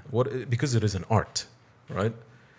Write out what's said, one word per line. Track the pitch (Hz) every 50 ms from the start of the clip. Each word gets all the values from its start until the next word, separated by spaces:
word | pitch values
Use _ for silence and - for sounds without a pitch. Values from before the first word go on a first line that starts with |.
| - -
What, | 120 113 127 - - 131 113 143
because | 120 117 156 143 120
it | 113 104
is | 104 95
an | 90 85 -
art, | 110 101 - - - - - - - - _ _ _ _ _ -
right? | - 92 101 113 113 - - - - - - - -